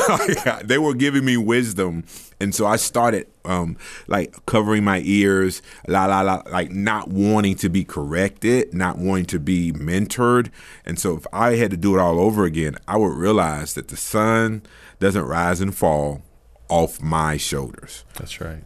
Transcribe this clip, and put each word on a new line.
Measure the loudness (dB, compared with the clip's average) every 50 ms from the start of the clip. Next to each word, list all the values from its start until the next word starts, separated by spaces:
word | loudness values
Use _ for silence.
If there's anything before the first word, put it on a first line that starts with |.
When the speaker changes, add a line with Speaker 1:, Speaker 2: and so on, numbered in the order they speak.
| 2 2 2 2 0 0 -2 0 0 -2 -2 -2 -2
Speaker 1:
They | 0 0 2
were | 2 0 0
giving | 2 0 2 2 2 2
me | 2 2
wisdom. | 2 2 2 2 2 0 0 -2 -2 -2 -2 -2 -6 -8 -10 -16 -20 -20 -20 -8 -4
And | -4 -4 -2
so | 0 0
I | 2 2
started, | 0 0 -2 0 2 2 2 2 0 -2 -6 _ _ -6
um, | -4 -2 -2 -2 -4 -6 -8 -12 -16 -18 -18 -6
like, | -2 -2 -2 -2 -4 -6 -12 -6
covering | 0 0 2 2 2 2 2 2
my | 2 2 0 0
ears, | 2 2 4 4 4 4 4 2 2 0 -4 -10 -18 -20 -14 -6
la, | -2 0 2 2
la, | 2 2 2 2
la, | 0 0 -2 -2 -2
like, | -2 -2 -2 -2
not | -4 -2 -2 0 -2 -2 -4 -4
wanting | -2 0 2 4 4 4 2 2 0
to | 0 0 0
be | 0 0 -2
corrected, | -2 -4 -8 -6 -4 -2 0 0 -2 -2 -2 0 2 2 2 2 0 -2
not | -2 -2 -2 -2 -2
wanting | -2 0 0 0 -2
to | -2 -4 -4
be | -2 0 0 0 0 -2 -4
mentored. | -4 -4 -2 -2 -2 -2 -2 -2 0 2 4 4 2 2 -2 -6 -16 -20 -20 -20 -16 -12
And | -10 -8 -4
so | -4 -4 -4
if | -4 -6 -8 -4
I | 0 2 2 4
had | 2 2 0 0
to |
do | 0 2 2 4
it | 4
all | 4 4 4 4
over | 4 2 4 2 2
again, | 0 0 -2 -2 -4 -4 -8 -8 -4
I | 0
would | 2 2 2 0
realize | 0 2 2 4 4 2 2 -2 -4 -6 -8 -8
that | -10 -10 -10
the | -12
sun | -10 -8 -4 -2 0 2 2 2 2 2 0 -2 -6 -10 -16 -20 -20 -20 -20 -6 0
doesn't | 0 2 2 0 -2
rise | -2 0 0 2 2 0 0
and | 0 -2 -2
fall | 0 2 2 2 2 0 -2 -4 -8 -12 -18 _ _ _ -20 -20 -20 -6 0
off | 2 2 2 2 0 -4 -4
my | -2 0 0 2 0 0
shoulders. | -2 -4 -4 -4 -6 -6 -8 -12 -16 -20 -20 -20 -20 -20 -18 -16
Speaker 2:
That's | -16 -14 -14 -12 -12
right. | -12 -12 -12 -14 -10